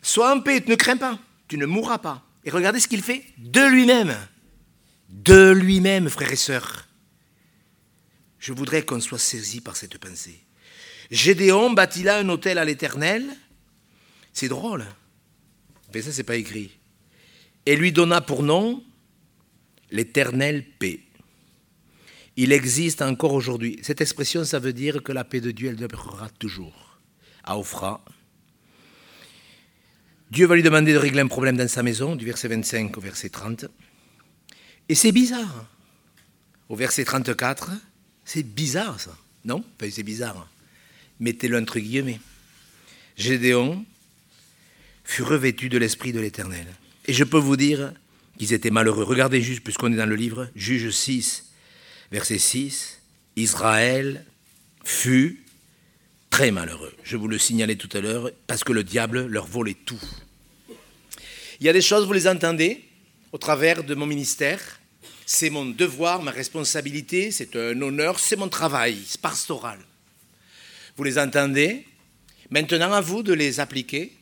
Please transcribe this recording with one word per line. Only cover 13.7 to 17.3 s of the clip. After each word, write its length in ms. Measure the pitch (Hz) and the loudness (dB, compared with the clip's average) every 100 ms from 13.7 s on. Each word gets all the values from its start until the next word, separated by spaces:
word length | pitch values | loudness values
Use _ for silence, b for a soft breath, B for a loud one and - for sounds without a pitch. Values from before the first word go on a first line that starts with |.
| _ _ b b b b | _ _ b b b b
C'est 160 | - 131 | -8 -6
drôle. 380 | 123 214 190 104 98 _ _ _ _ _ _ _ _ _ | -4 -6 -8 -10 -18 _ _ _ _ _ _ _ _ _
Mais 100 | 113 | -10
ça, 100 | 110 | -8
c'est 100 | 135 | -8
pas 140 | 120 117 | -4 -4
écrit. 320 | 107 107 98 _ _ _ b b b | -4 -10 -12 _ _ _ b b b